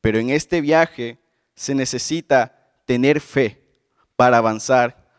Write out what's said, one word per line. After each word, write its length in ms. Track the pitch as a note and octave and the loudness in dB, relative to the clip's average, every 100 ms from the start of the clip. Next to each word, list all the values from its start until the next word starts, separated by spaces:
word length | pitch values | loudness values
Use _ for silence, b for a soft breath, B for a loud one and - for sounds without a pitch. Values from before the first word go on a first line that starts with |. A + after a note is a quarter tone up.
Pero 160 | A2+ A2 | 0 -2
en 100 | A#2 | -2
este 320 | D3 - E3+ | -4 -2 -4
viaje 580 | C#3+ D#3+ E3 - A#2 A#2+ _ _ _ | 0 0 0 -4 -12 -12 _ _ _
se 200 | _ - | _ -6
necesita 960 | C#3 B2+ B2+ - E3 D#3 C3+ A2+ _ _ _ | -4 -4 -6 -6 -8 0 0 0 _ _ _
tener 340 | - B2 C3+ D3+ | -4 0 2 0
fe 460 | - C#3 A#2 - _ _ _ _ _ | -2 -2 -2 -4 _ _ _ _ _
para 240 | _ B2 B2 | _ 4 4
avanzar 720 | A2+ A2 - C3 A#2+ - _ | 2 -2 0 0 0 -6 _